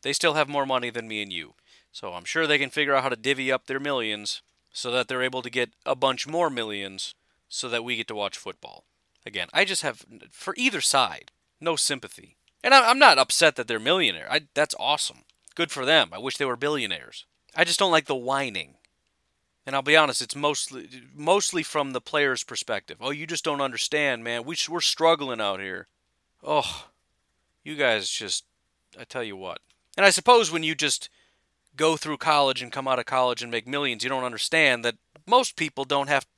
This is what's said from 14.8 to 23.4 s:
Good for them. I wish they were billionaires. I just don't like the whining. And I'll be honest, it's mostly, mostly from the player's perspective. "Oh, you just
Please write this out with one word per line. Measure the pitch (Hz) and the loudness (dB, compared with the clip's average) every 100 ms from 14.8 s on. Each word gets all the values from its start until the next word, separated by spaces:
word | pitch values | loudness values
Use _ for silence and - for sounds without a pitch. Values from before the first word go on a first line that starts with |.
| 120 147 - - _ _ _ | -2 0 -2 -8 _ _ _
Good | - 170 | -6 -4
for | 143 | -2
them. | 127 160 98 | 2 4 2
I | 90 | -4
wish | 127 - | -8 -4
they | 139 | -4
were | 120 | -2
billionaires. | 143 147 110 87 65 - - _ _ | -2 -2 -4 -6 -10 -20 -20 _ _
I | - 175 | 0 2
just | 165 | 4
don't | 196 | 4
like | 160 147 | 4 2
the | 135 | -4
whining. | 120 135 135 98 71 69 _ _ _ _ _ _ _ _ - | 0 -2 -2 -6 -10 _ _ _ _ _ _ _ _ _ -4
And | 135 | -2
I'll | |
be | 135 156 | 4 6
honest, | 151 123 | 6 2
it's | 120 139 | -4 -2
mostly, | 147 143 - 131 - 127 123 139 | -2 -2 -6 -10 -16 -20 -20 -8
mostly | 151 196 - 175 | 2 2 2 -2
from | 156 156 139 | -2 -2 -2
the | 131 | -4
player's | - 151 143 127 | -4 0 2 0
perspective. | - 117 - 104 - - | -4 -8 -6 -6 -8 -10
"Oh, | 120 | -8
you | 147 160 | -8 -6
just | 170 | -6